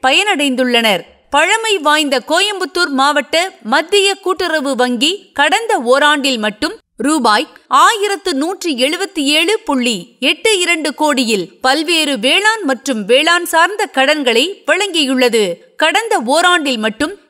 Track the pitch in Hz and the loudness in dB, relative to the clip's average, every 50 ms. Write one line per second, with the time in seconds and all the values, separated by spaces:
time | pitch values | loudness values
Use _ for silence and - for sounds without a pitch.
0 | - 262 277 339 392 427 392 277 285 285 254 247 254 247 240 233 226 220 202 175 | 2 2 2 2 2 0 0 0 0 -2 0 0 0 0 2 2 2 2 0 0
1 | - - - _ _ _ - 277 311 359 403 453 453 440 415 392 294 302 294 302 | -2 -10 -20 _ _ _ 0 0 2 2 0 0 0 -2 -2 0 0 0 2 2
2 | 311 285 277 254 214 - 302 349 392 415 415 381 359 359 - 359 349 311 285 254 | 0 0 -2 -4 -2 0 0 0 0 0 -2 -4 -6 -6 -2 -2 -2 -2 0 0
3 | 269 285 294 294 285 - - 320 349 381 370 - - 214 240 302 311 330 415 403 | 0 0 0 0 -2 -2 -2 -2 -2 -2 -6 -12 -6 -2 -2 -2 0 0 0 2
4 | 381 403 392 392 - 359 370 - 381 349 320 311 269 277 269 220 247 247 247 233 | 2 2 -2 -2 -4 -4 -4 -2 -2 -2 -2 -2 -2 -2 0 0 0 0 0 0
5 | 240 311 370 403 - _ _ - 285 302 349 427 466 453 453 349 247 233 254 277 | 0 -2 -2 -4 -10 _ _ 0 0 2 2 0 0 0 -2 -2 2 2 2 4
6 | 294 294 302 294 254 277 262 233 208 214 208 - - 320 427 453 _ _ _ _ | 4 2 2 2 0 -2 -2 0 -2 -4 -4 -4 -6 -6 -6 -8 _ _ _ _
7 | 226 277 311 311 240 226 214 220 302 - - - _ _ - 269 311 381 466 440 | -2 0 0 2 2 2 2 2 0 -4 -10 -20 _ _ 2 4 4 4 4 2
8 | 392 415 392 392 - 381 311 262 285 330 392 370 - 349 294 226 254 277 311 330 | -2 -2 -4 -4 -4 -4 -2 -2 -2 -4 -6 -6 -6 -6 -2 -2 -2 -2 -2 -4
9 | 381 392 - 330 285 269 294 311 339 349 427 440 - - 285 262 247 247 233 190 | -6 -6 -4 -4 -2 0 2 2 2 0 0 -2 -2 -2 -2 -2 0 -2 -4 -4
10 | 175 - _ _ 254 285 311 311 - 440 440 370 359 330 339 330 302 311 277 - | -8 -14 _ _ -2 -2 -2 0 0 0 0 0 0 -2 -2 -2 -2 -6 -4 -2
11 | 302 302 294 254 262 220 233 202 175 - - _ - 262 269 302 320 302 349 320 | 0 0 0 0 0 0 0 -2 -2 -6 -12 _ 0 0 0 0 0 0 0 0
12 | 311 294 277 233 202 262 311 370 403 427 440 440 403 277 262 - - - 262 220 | 0 0 -2 -2 0 2 2 2 2 2 0 0 -2 -4 -4 -4 -4 -6 -4 -4
13 | 208 185 240 262 311 330 339 349 349 320 - 320 339 359 403 403 427 - - 277 | 0 2 2 2 4 4 2 0 0 0 2 2 2 2 0 -4 -6 -4 0 0
14 | 262 269 302 302 285 240 226 226 269 359 403 - _ - 302 359 415 403 330 339 | 0 2 0 0 0 0 2 2 0 0 -4 -10 _ -2 0 0 0 -2 -2 -2
15 | 302 254 269 254 254 247 214 226 208 185 170 - - _ _ _ 302 320 330 403 | 0 0 0 2 2 2 2 2 0 0 -2 -8 -12 _ _ _ -2 0 0 -2
16 | 453 453 415 370 254 208 277 320 349 359 359 349 302 285 262 226 214 220 214 - | -2 -2 -2 -2 0 0 0 2 2 2 2 2 0 -2 -4 -2 -4 -6 -4 -4
17 | 285 320 403 403 _ _ | -6 -6 -6 -12 _ _